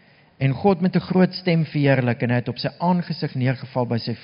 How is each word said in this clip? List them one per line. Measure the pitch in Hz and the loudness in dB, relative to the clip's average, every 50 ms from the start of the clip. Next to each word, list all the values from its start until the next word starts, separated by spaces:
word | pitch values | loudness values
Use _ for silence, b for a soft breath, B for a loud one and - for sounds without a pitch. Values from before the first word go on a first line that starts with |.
| B B B B B B B B | B B B B B B B B
en | 135 135 131 | 0 0 0
God | - - 202 196 156 | 2 2 2 2 2
met | 180 185 185 | 2 0 0
'n | 180 | 0
groot | - - 180 185 185 180 180 | -2 0 2 4 4 2 2
stem | - - 185 165 165 156 | -2 -2 0 2 2 0
verheerlik | - - 151 143 139 135 127 123 123 117 - - | 0 0 2 4 4 4 4 4 0 0 0 0
en | 117 | 0
hy | 120 | 0
het | 120 120 - | 0 -2 -4
op | 110 - | -6 -6
sy | - 135 - - | -6 -8 -6 -4
aangesig | - 175 180 180 170 - 165 - - 156 - | 0 0 0 0 0 -4 -6 -6 -6 -6 -4
neergeval | 135 123 127 131 123 - 123 - 131 123 | -2 -2 -2 -2 -2 -6 -8 -4 -4 -2
by | 120 120 113 | 0 -2 -4
sy | - - 117 - | -2 -4 -8 -8